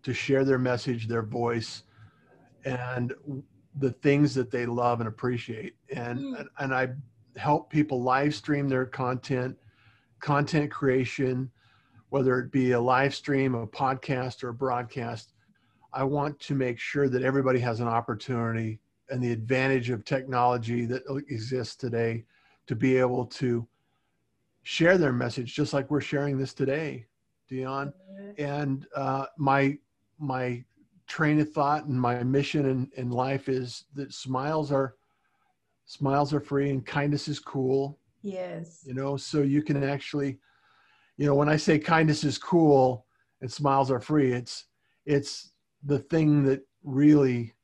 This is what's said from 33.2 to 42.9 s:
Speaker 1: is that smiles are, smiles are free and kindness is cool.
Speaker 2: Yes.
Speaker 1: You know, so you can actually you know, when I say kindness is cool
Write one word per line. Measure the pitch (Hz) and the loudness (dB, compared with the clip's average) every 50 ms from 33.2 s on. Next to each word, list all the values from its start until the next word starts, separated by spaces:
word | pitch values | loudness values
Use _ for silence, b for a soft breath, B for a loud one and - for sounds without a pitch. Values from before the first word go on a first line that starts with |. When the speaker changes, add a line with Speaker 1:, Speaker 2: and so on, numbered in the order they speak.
| 127 131 139 131 - 135 | 0 0 -2 -4 -2 -2
Speaker 1:
is | 131 127 127 123 - - - _ 143 | -2 -2 -4 -6 -12 -16 -18 _ -12
that | 139 139 139 - | -12 -12 -10 -12
smiles | - - 131 131 127 135 147 160 156 151 139 | -14 -8 -4 -4 -4 -2 -2 -2 -2 0 2
are, | 143 135 135 127 - _ _ _ _ _ _ _ _ _ _ _ _ _ _ _ _ _ _ | 2 2 2 0 -4 _ _ _ _ _ _ _ _ _ _ _ _ _ _ _ _ _ _
smiles | _ - - 143 135 135 143 147 139 151 | _ -8 -2 0 2 4 2 2 2 0
are | 143 | -4
free | 143 - 143 139 139 143 | -2 0 0 0 2 2
and | 139 131 123 | -2 -2 -4
kindness | - - 147 143 147 147 143 - | -2 -2 0 0 2 0 0 -2
is | - 147 - | -4 -6 -8
cool. | - - - 139 131 131 131 135 139 139 147 _ _ _ _ _ | -8 -8 -6 -2 0 0 0 0 0 -2 -8 _ _ _ _ _
Speaker 2:
Yes. | - 202 185 185 185 180 170 165 165 - - _ - | -10 -10 -8 -8 -8 -8 -10 -12 -12 -14 -18 _ -14
Speaker 1:
You | 135 123 | -10 -8
know, | 131 135 139 143 | -6 -4 -4 -4
so | 135 - - - 151 | -4 -6 -2 0 2
you | 143 139 139 147 151 | 2 4 2 2 2
can | 151 143 139 139 | 2 0 0 0
actually | 135 143 135 - - - 147 139 139 131 b b b b b b b b b b b b b b b b - | -2 -2 -4 -6 -6 -4 -4 -4 -4 -6 b b b b b b b b b b b b b b b b -2
you | 143 | 2
know, | 147 143 | 4 4
when | 139 147 147 | 6 6 4
I | 151 | 4
say | 151 - - 160 | 2 4 4 4
kindness | 151 156 - 165 160 160 156 147 151 - | 4 4 4 4 6 6 4 2 2 0
is | 147 123 | -2 -2
cool | - - - - 170 160 151 143 135 131 127 | -2 -2 2 4 6 8 8 8 8 6 4